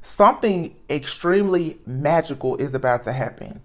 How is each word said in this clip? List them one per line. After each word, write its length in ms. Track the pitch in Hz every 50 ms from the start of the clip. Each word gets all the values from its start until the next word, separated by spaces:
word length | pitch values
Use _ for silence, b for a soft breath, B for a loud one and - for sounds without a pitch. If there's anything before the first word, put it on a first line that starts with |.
Something 720 | - - - - 202 185 - - - 226 196 180 165 151 - - - -
extremely 880 | 147 151 127 - - - - 175 180 196 202 196 185 175 175 160 - - -
magical 680 | - 127 131 143 147 165 165 160 - 143 - - 131 127
is 180 | - 127 127 127
about 280 | 131 - 127 123 120 -
to 80 | 107 123
happen. 480 | 135 123 - - - - - - - -